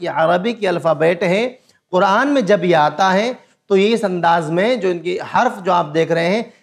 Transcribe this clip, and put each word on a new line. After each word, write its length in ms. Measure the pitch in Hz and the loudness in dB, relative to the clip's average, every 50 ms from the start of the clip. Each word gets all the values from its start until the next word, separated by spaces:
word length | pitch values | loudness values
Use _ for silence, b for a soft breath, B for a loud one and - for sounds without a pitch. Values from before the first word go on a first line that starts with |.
| 175 | -8
ये 60 | 165 | -6
अरबी 420 | 135 147 160 160 175 180 185 233 233 | -2 0 0 2 2 0 0 -2 -4
के 120 | - 208 | -4 -4
अल्फ़ाबेट 560 | 180 175 170 139 165 156 143 160 170 180 170 208 | -4 -2 -2 0 -2 0 2 2 0 0 0 0
हैं। 340 | 175 180 208 233 254 247 b b b b b b _ - | 0 0 0 -2 -4 -6 b b b b b b _ 0
कुरान 360 | 180 196 196 196 220 269 285 | 0 2 2 2 2 2 2
में 160 | 285 277 226 | 0 0 2
जब 180 | 175 202 190 165 | 2 2 2 2
ये 80 | 180 165 | 2 2
आता 360 | 156 151 151 147 151 190 190 | 4 2 2 2 0 0 2
है 220 | 185 196 220 247 254 b b b b _ _ - | 2 2 0 -2 -6 b b b b _ _ 0
तो 60 | 202 | 2
ये 120 | 190 196 214 | 2 2 2
इस 160 | 233 220 220 | 2 0 -2
अंदाज 440 | 190 185 175 170 170 165 175 160 151 | -2 -2 0 0 2 2 2 0 -2
में, 300 | 165 175 196 233 262 233 | -2 0 0 0 0 0
जो 100 | 185 185 | -2 -2
इनके 280 | 180 175 156 175 180 180 147 | -4 -4 -4 -6 -6 -6 -6
हर्फ 340 | 135 - 185 233 247 - 208 | -4 -2 0 0 0 -2 -2
जो 140 | 180 190 175 | -2 -2 0
आप 140 | 175 165 147 | 0 0 -2
देख 220 | 147 165 165 143 165 | -2 -2 0 0 0
रहे 140 | 165 170 | 0 0
हैं, 260 | 170 190 233 226 B B B | 0 0 -2 -4 B B B